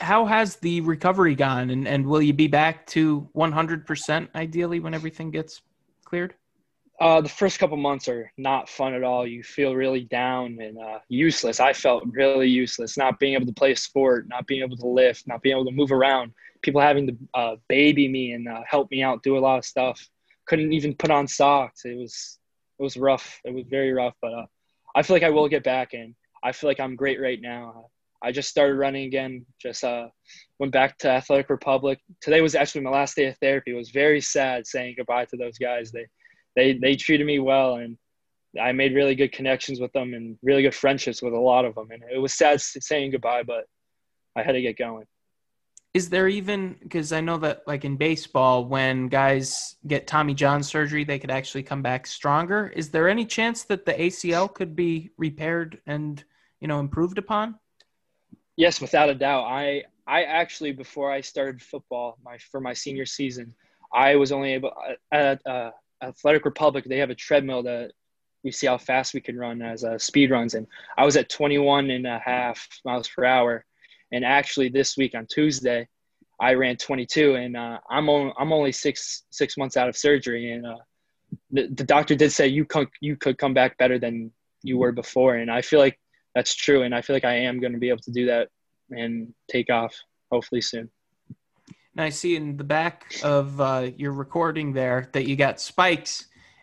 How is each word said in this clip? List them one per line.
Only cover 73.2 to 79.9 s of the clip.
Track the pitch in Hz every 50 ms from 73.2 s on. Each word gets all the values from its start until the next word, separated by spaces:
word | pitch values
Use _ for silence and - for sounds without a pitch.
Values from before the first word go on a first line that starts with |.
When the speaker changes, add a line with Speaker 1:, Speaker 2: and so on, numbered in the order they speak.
| 127
Speaker 2:
hour. | 127 131 127 120 120 117 110 - _ _ _ _ _ _ _ _ -
And | 123 123
actually | 123 123 139 143 139 - - 139 131 123
this | 123 139 135 - - 139
week | 135 123 -
on | 113 113
Tuesday, | - - 151 151 151 135 127 127 123 120 117 120 _ _ _ _ _ _ _ _ _ _ -
I | - 127 131
ran | 127 131 127 123
twenty-two, | - - - 139 131 120 - - 156 151 143 135
and, | 123 123 123 120
uh, | 120 117 117 117 - - -
I'm | 123 143 151 151
on-, | 147 143 139 127 - 127
I'm | 139 160
only | 160 151 143 135
six, | 123 - - 147 127 - - - - - _ _
six | - - 143 - -
months | - 135 127 - 127
out | 127
of | 123